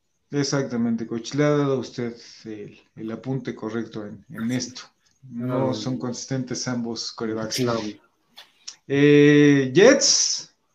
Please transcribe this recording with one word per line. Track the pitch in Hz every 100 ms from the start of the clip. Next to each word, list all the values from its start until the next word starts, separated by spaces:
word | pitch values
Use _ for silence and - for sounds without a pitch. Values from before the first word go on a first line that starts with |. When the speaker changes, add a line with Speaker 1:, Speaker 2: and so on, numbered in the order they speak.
| _ _ _
Speaker 1:
Exactamente, | 143 139 143 123 120 117 117 113
coach. | 117 - 139
Le |
ha | 147 147
dado | 139 131
usted | 110 - 120 117 - -
el, | 110 104 104 - _ 120
el | 110
apunte | 110 131 131 123
correcto | 113 110 117 110 110 104
en, | 107 -
en | 107 113
esto. | 127 123 - - _ _ _ 131
No | 117 127
Speaker 2:
Claro. | 131 131
Speaker 1:
son | - 131 123
consistentes | 123 117 - 135 120 120 127
ambos | 120 117 113 -
quarterbacks. | - 113 110 110 -
Speaker 2:
Claro. | 123 113 107 104 _ _ _ _ - _ - - -
Speaker 1:
Eh, | 139 147 147 147 147 147 143 131
Jets | 139 226 277 - - - - - _ _